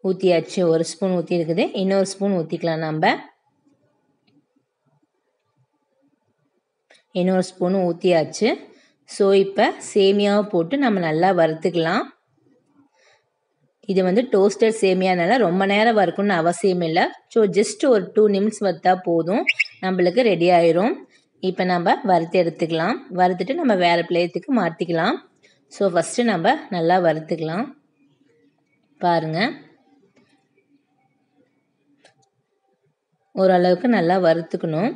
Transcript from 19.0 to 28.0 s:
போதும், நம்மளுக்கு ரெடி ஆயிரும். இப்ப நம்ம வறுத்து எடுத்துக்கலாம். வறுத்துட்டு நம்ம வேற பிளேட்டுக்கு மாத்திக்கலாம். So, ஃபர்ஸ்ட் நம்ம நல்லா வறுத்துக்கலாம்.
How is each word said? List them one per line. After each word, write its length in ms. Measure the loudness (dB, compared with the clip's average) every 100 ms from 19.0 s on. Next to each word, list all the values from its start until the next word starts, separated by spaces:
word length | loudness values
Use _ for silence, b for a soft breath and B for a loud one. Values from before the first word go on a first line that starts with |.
| 0
போதும், 360 | -2 0 -2 -2 B B B -4
நம்மளுக்கு 440 | 0 2 2 2
ரெடி 180 | 2 4 4
ஆயிரும். 340 | 4 2 0 -4 -12 b b _ -6
இப்ப 140 | -4 -2
நம்ம 240 | 0 0 0 2
வறுத்து 260 | 0 2 0
எடுத்துக்கலாம். 560 | 0 -2 -4 -2 -2 -4 -8 0
வறுத்துட்டு 360 | 0 0 -4 -2
நம்ம 140 | 0 2
வேற 160 | 2 0 0
பிளேட்டுக்கு 400 | -2 -2 -4 -2 -2
மாத்திக்கலாம். 580 | -2 -4 -4 -2 -2 -4 _ _ b b _ -4
So, 100 | 0
ஃபர்ஸ்ட் 260 | 0 -2 -2 -2
நம்ம 240 | 0 0 0 -4
நல்லா 220 | -2 2 2 2
வறுத்துக்கலாம். 600 | 0 -6 -6 -6 -6 -8 -12 _ _